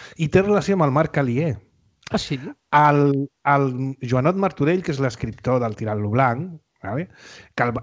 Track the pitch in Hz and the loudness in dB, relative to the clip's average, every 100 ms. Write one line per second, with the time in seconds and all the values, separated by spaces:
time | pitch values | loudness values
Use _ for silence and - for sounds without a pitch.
0 | - - 156 185 196 202 156 196 147 135 | -14 -6 2 2 4 2 2 2 2 2
1 | 156 151 131 120 160 107 - _ _ _ | 0 0 -2 0 -2 -4 -10 _ _ _
2 | - - - 135 151 294 - 147 151 147 | -6 -6 -4 -8 -10 -16 0 4 4 4
3 | 143 139 139 _ 143 143 139 127 135 135 | 4 2 -4 _ 0 2 2 -2 -6 -6
4 | 123 127 143 190 196 - 143 185 175 135 | -2 0 2 0 -2 0 0 0 -2 -2
5 | 131 - 120 107 - 127 117 104 110 107 | -2 -4 -8 -6 -2 0 -2 -4 -6 -4
6 | 104 117 131 120 180 160 _ _ 95 123 | -2 2 2 0 -6 -12 _ _ -8 -8
7 | 180 - - - - - 120 117 | -8 -14 -20 -20 -12 -4 -2 -4